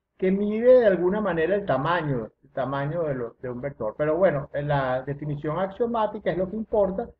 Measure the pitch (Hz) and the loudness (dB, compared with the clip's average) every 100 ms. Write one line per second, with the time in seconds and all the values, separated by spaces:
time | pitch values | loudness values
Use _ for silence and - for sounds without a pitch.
0 | _ - 190 196 208 220 240 254 220 175 | _ -2 0 0 0 2 8 8 8 4
1 | 180 214 196 165 160 202 196 131 156 175 | 2 0 0 0 0 0 0 0 0 0
2 | 151 123 107 _ _ - 127 139 143 170 | -2 -4 -6 _ _ -6 -4 -4 -4 -4
3 | 156 127 117 - 127 123 143 143 107 - | -4 -4 -6 -8 -10 -8 -8 -6 -6 -2
4 | 151 160 190 143 143 143 147 143 131 131 | 0 4 2 2 -6 -6 -2 0 0 -2
5 | 135 143 151 143 151 165 190 - 233 233 | -4 -8 -6 -6 -4 -4 -4 -2 -2 0
6 | 208 214 202 170 190 214 220 214 190 185 | -2 -2 -4 -2 -4 -4 -2 0 2 0
7 | 233 | -8